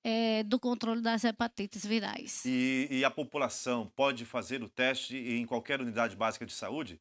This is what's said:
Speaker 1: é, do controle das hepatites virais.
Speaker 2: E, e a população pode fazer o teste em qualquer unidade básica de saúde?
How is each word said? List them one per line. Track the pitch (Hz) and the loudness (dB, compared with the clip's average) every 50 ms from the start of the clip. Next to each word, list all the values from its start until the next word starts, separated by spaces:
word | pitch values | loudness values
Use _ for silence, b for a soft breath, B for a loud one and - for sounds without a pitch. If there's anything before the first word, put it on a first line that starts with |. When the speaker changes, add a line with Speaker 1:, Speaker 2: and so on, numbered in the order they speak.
| - | 0
Speaker 1:
é, | 233 226 226 226 226 220 220 220 | 0 2 2 4 4 2 2 2
do | 208 240 | 2 0
controle | 254 - 247 240 240 - 226 226 233 | 2 2 0 0 0 0 0 0 0
das | 226 226 233 214 233 | 2 2 2 2 2
hepatites | 233 214 - 233 233 _ - 196 196 - 202 - | 0 2 0 -2 -2 _ -6 -6 -6 -6 -8 -2
virais. | 208 226 226 196 - 104 - - - - - - | 0 0 0 0 -2 -6 -6 -6 -4 -4 -2 0
Speaker 2:
E, | 127 127 127 127 131 131 131 135 143 | 2 4 4 4 4 4 2 2 2
e | 135 131 135 | 2 4 4
a | 135 | 4
população | - - 147 - - 147 135 120 - - - 127 123 120 110 - _ | 2 2 -6 -4 0 0 0 0 0 -4 -2 0 0 0 -2 -6 _
pode | - 135 139 131 117 117 | 2 2 2 2 0 -8
fazer | - - 123 113 117 127 123 117 | -4 -4 -4 -4 -2 -6 -6 -6
o | 101 | -8
teste | _ - 127 131 131 127 - - 131 | _ 2 2 2 2 0 -4 -6 -8
em | 135 117 123 117 120 120 | -6 -4 -2 0 -2 0
qualquer | 113 127 117 - - 143 135 | 0 -2 -4 0 -2 -2 -2
unidade | 127 120 107 117 117 110 98 | -2 -2 0 0 0 0 2
básica | 95 113 113 110 - 120 | 0 0 0 0 -2 -10
de | - - | -8 -8
saúde? | - 110 95 120 156 151 98 85 - | -6 -6 -4 -4 -4 -6 -8 -10 -16